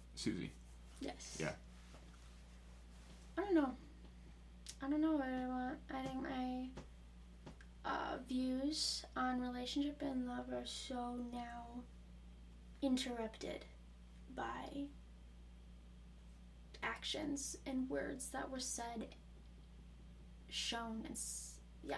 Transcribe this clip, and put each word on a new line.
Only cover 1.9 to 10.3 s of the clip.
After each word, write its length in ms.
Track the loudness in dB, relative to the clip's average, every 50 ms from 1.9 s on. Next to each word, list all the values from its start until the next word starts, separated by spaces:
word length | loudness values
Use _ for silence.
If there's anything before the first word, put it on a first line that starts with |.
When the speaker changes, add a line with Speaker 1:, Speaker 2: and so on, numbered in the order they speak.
| -14 -14 -14 -14 -14 -14 -14 -14 -14 -14 -14 -14 -14 -14 -14 -14 -14 -14 -14 -14 -14 -14 -14 -14 -14 -14 -12 -6 0
Speaker 2:
I 40 | 2
don't 140 | 6 10 10
know. 200 | 10 10 10 6 0 -6 -12 -14 -14 -14 -14 -14 -14 -14 -14 -14 -14 -14 -14 -14 -12 -10 -10 -8 -2
I 80 | 2 4
don't 100 | 6 8
know 120 | 8 8 8
what 140 | 8 6
I 200 | 6 4 4 4 4
want. 300 | 4 2 2 2 0 -2 -4 -4 -2
I 100 | 0 0
think 200 | 0 0 0 0
my, 440 | 2 2 2 2 2 2 0 0 -2 -4 -6 -8 -10 -12 -14 -16 -16 -14 -14 -14 -14 -14 -12 -12 -12 -12 -12 -12 -14 -10 -4 0
uh, 340 | 2 2 2 2 2 0 0 0 2
views 760 | 4 4 6 6 6 6 6 4 4 4 4 4 2 2 0 -2 2
on 240 | 4 4 6 6 4
relationship 600 | 2 2 0 0 0 2 4 4 4 4 4 2 2
and 260 | 2 4 4 2
love 180 | 2